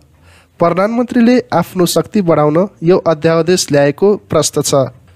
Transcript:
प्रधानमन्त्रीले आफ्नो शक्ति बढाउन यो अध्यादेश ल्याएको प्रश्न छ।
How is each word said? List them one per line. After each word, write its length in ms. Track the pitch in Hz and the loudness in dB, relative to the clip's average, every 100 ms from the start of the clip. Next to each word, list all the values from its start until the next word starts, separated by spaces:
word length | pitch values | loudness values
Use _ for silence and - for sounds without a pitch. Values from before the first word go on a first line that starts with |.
| _ _ _ _ _ - | _ _ _ _ _ -4
प्रधानमन्त्रीले 840 | 175 170 208 233 240 247 233 247 - | -2 0 -2 -2 -2 2 2 2 0
आफ्नो 320 | 165 170 185 170 | -4 -2 -2 -2
शक्ति 360 | 170 151 214 | 0 -2 -2
बढाउन 460 | 175 151 151 156 202 - | 0 0 2 0 -2 -4
यो 140 | 165 185 | 0 0
अध्यादेश 720 | 165 156 160 165 160 185 - | 0 -2 0 0 0 -2 0
ल्याएको 440 | 147 143 143 196 202 | 0 0 0 0 0
प्रश्न 460 | - 165 143 151 | -2 -2 -2 -4
छ। 140 | 139 143 123 - _ | -2 0 -2 -8 _